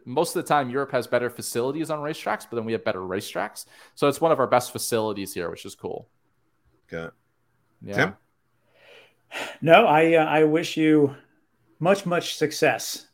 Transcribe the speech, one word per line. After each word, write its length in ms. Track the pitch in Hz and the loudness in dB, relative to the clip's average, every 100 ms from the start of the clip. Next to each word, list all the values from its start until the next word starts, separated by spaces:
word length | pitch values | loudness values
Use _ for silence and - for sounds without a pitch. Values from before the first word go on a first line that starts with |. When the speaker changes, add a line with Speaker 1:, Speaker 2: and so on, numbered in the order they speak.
| - | -6
Speaker 1:
most 300 | 127 165 185 | -2 -2 -2
of 80 | |
the 40 | - | 0
time 220 | 147 131 | 0 0
Europe 220 | 127 139 | -4 -2
has 160 | 131 113 | -4 0
better 240 | 123 120 | -2 -2
facilities 580 | - 107 120 123 147 151 | -6 -6 -4 -4 -4 -6
on 80 | 156 | -6
racetracks, 480 | 147 160 - 214 - | -6 -8 -4 -6 -4
but 100 | 117 | -8
then 60 | |
we 100 | 110 | -4
have 120 | 110 113 | -4 -2
better 140 | 95 | -4
racetracks. 680 | 92 95 107 - 208 - - - - - | -4 -6 -6 -6 -8 -8 -18 -20 -20 -2
So 120 | 143 | 0
it's 140 | 139 | 2
one 100 | 165 | 2
of 80 | 143 | 2
our 60 | 127 | 4
best 260 | 123 - | 2 2
facilities 640 | 120 - 117 110 101 95 | -8 -2 -2 -2 -4 -8
here, 160 | - 85 | -8 -8
which 160 | 87 - | -10 -16
is 80 | |
cool. 340 | - 92 - - _ _ _ _ _ _ _ _ | -12 -10 -10 -14 _ _ _ _ _ _ _ _
Speaker 2:
Okay. 260 | 85 82 _ _ _ _ _ _ _ | -12 -12 _ _ _ _ _ _ _
Speaker 1:
Yeah. 140 | 110 101 | -10 -2
Speaker 2:
Tim? 200 | 156 196 _ _ _ _ _ _ _ - _ _ _ - - - | -2 -4 _ _ _ _ _ _ _ -20 _ _ _ -12 -12 -6
Speaker 3:
No, 240 | 147 170 220 | 6 8 8
I, 260 | 151 165 | 6 6
uh, 120 | 165 156 | 4 4
I 180 | 151 | 2
wish 340 | 156 156 165 - | 4 2 -2 0
you 380 | 156 151 143 135 _ _ _ _ _ _ | 4 4 4 -2 _ _ _ _ _ _
much, 260 | 156 196 175 | 0 0 0
much 300 | 170 165 - | -4 -4 -4
success, 720 | 151 - 147 113 - - - | -4 0 0 0 -6 -12 -14